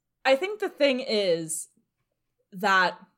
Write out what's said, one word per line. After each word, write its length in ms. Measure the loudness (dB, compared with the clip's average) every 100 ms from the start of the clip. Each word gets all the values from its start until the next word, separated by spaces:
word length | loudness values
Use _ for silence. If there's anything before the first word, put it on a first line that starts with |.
| _ _ 0
I 100 | 0
think 240 | -2 -6
the 80 | -8
thing 300 | 0 0 0
is 680 | -4 -2 0 -2 -4 -10 -12 _ _ _ _ _ _ _ _
that, 480 | -4 2 4 4 -2 -18